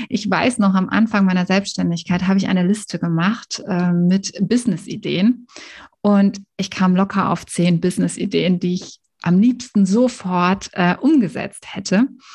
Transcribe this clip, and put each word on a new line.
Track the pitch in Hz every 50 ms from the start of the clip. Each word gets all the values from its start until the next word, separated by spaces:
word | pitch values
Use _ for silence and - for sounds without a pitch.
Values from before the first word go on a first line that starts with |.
| 233 -
Ich | - 202 - 202
weiß | 185 165 - 254 247 -
noch, | 202 196 190
am | 190 185 -
Anfang | - 202 226 226 - 202 196
meiner | 185 185 185 180
Selbstständigkeit | - 185 202 196 - - - 180 175 170 170 - - 175 180 185 185
habe | 196 196
ich | 190
eine | - 190 180 180
Liste | 180 208 214 - - - 165
gemacht, | - 170 165 165 170 196 226 - - - - - -
äh, | - 190 175 180 180
mit | 175 175 175 175 185 196 196 - - -
Business-Ideen. | 202 190 220 247 240 220 180 160 - - - - - 143 147 165 190 233 254 - - - - - - - - - - - _ _
Und | - 208 202 202 196 196 196 196 - _ _
ich | - 190 -
kam | - - 190 185 180
locker | 180 196 196 - 196 180 -
auf | 170 - -
zehn | - - - 170 175 175 165
Business-Ideen, | 175 180 180 - 175 175 - - - 196 180 170 160 185 180 175
die | - 180 180
ich | 185 - - - _ _ _ _ _
am | - 175 175 185
liebsten | 214 247 247 247 - - - 214 196
sofort, | 180 196 233 254 247 - - - 185 180 175 175 180 196 190 - - -
äh, | - 180 175 180 -
umgesetzt | - 277 320 285 214 160 - - - - - - - - -
hätte. | - - - 185 196 254 277 - - - -